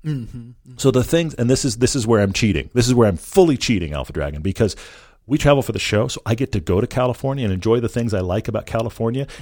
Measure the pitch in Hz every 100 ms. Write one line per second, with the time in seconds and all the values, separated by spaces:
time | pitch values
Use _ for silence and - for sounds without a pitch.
0 | 156 143 113 120 117 123 - 123 139 127
1 | 120 165 165 131 120 127 139 113 120 139
2 | 113 113 101 95 110 80 - 123 120 123
3 | 110 87 - - 175 131 - 107 82 73
4 | 67 76 73 73 82 95 110 - - -
5 | - _ - 151 143 143 120 104 - 104
6 | 131 - - 113 - 104 - 92 120 -
7 | 127 120 135 139 113 92 110 117 113 -
8 | 117 101 92 95 - 107 - 113 113 -
9 | 113 123 139 -